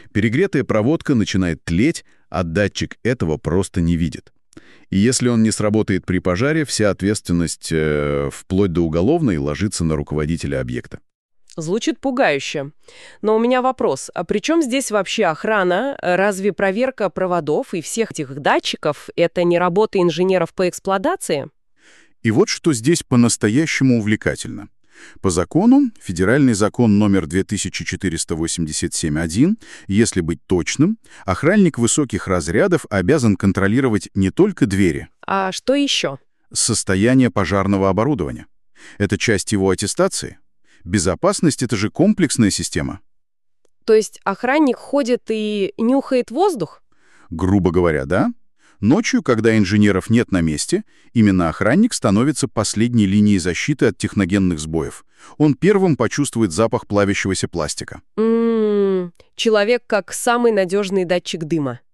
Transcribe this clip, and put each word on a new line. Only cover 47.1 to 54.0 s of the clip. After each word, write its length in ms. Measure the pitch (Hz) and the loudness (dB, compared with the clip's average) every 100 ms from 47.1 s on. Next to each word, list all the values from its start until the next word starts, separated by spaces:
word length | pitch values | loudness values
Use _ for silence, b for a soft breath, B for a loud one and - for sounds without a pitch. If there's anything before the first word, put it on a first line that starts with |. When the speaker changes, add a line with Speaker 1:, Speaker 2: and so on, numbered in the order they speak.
| b b | b b
Speaker 1:
Грубо 400 | 85 92 101 87 | -4 0 2 2
говоря, 340 | 85 87 73 69 | 2 2 0 -2
да. 260 | 95 226 - _ _ b b | 0 -2 -4 _ _ b b
Ночью, 420 | 104 190 - 240 | 2 2 2 -2
когда 340 | - 110 113 113 | 0 2 4 4
инженеров 540 | 92 104 104 92 - | 4 4 4 2 2
нет 220 | 117 107 | 0 2
на 100 | 90 | 0
месте, 420 | 80 73 - 190 - b b | 0 -2 -2 -4 -4 b b
именно 360 | 117 104 92 82 | 2 4 4 0
охранник 440 | - 101 165 240 | 0 0 2 2
становится 540 | - 113 98 139 139 - | 0 0 2 2 -2 -4
последней 580 | - 101 104 120 120 98 | -2 -2 0 0 2 4
линией 320 | 104 104 98 | 4 4 4
защиты 480 | 90 85 - 147 123 | 0 -4 -4 0 0
от 140 | |
техногенных 600 | - | 0